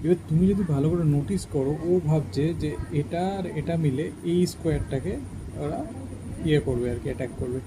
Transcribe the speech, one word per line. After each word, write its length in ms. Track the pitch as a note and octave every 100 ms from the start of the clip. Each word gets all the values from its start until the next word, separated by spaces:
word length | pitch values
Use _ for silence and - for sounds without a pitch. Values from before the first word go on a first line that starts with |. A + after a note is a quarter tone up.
এবার 120 | D3 F3 -
তুমি 180 | D#3 F#3
যদি 120 | G3 F#3
ভালো 160 | C#3 D3+
করে 140 | F3
নোটিস 400 | D#3+ C#3+ C#3+ F#3+ - D3
করো, 180 | C3+ D#3 E3
ও 100 | F3+ D#3
ভাবছে 460 | D#3 A2+ - D3+ D#3+
যে 140 | D#3 - B2
এটা 300 | D3 C#3+ E3 F#3 G3
আর 60 | F3 D3
এটা 140 | D3 E3
মিলে 360 | D#3 C3 F3 -
এই 240 | F3 F3 F3
স্কোয়ারটাকে 640 | - E3 C#3+ - C3+ C3 B3 C#4 - - D#3
ওরা 220 | D3 - D#4 - - - - - E3
ইয়ে 140 | D3+
করবে 280 | C3+ B2 B2
আর 40 | A#2+
কি, 120 | C#3+
অ্যাটাক 200 | B2+ C3 -
করবে 200 | C3 B2+